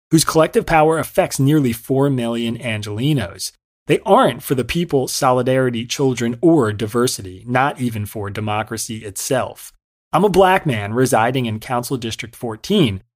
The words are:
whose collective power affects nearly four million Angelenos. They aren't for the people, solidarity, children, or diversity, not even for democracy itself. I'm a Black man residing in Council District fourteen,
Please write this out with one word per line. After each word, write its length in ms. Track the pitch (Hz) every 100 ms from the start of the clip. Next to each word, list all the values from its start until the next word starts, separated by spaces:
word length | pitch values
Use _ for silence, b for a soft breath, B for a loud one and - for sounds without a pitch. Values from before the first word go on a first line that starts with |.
| -
whose 140 | 160
collective 420 | - 160 156 233 -
power 320 | 160 156 160
affects 400 | 131 - 170 -
nearly 340 | 135 156 131
four 380 | 113 - 131 143
million 480 | 131 117 117 117 117
Angelenos. 920 | 120 110 104 107 139 147 90 - - _ _ _ -
They 140 | 160
aren't 420 | 208 214 208 120
for 140 | - 127
the 80 |
people, 420 | 117 170 170 139 131
solidarity, 800 | - 135 127 123 131 127 117 123
children, 540 | - 135 120 117 120
or 320 | 170 165 110
diversity, 720 | 104 110 120 123 - 92 92 117
not 340 | 123 139 151
even 240 | 123 110
for 240 | 104 113 101
democracy 760 | 101 107 104 110 113 - 110
itself. 680 | 107 - - 131 101 - - _ _ _ _
I'm 120 | 156
a 40 | 208
Black 380 | 180 185 190 156
man 260 | 110 101
residing 540 | 117 127 113 117 131 120
in 140 | 107
Council 360 | - 123 120 135
District 380 | 113 - 113
fourteen, 720 | - 120 107 - 202 127 95 _